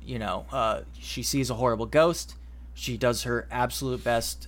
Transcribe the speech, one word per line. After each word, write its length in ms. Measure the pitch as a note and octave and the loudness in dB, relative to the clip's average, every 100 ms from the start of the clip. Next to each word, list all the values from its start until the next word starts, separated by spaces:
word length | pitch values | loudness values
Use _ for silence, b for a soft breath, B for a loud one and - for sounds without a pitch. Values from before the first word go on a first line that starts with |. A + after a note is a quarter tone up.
| - | -10
You 140 | A#2+ | -6
know, 260 | G#2 F#2 - | -2 -4 -4
uh, 300 | C3+ A2+ G#2 - - | 0 2 0 -4 -12
she 260 | - - | -10 -6
sees 260 | A#2 C#3 B2 | 0 0 0
a 60 | A#2 | 2
horrible 300 | B2 A2 A2+ | 2 2 4
ghost. 500 | D3 E3 E3 - - b b b | 6 6 4 -4 -12 b b b
She 220 | - C3 A2+ | -8 -6 0
does 260 | B2 A#2 | 2 2
her 240 | B2 A#2+ - | 0 -2 -2
absolute 520 | B2 B2 - C3+ B2 | 0 0 0 -2 -2
best, 440 | A#2+ A#2 A2+ - | 2 2 2 -6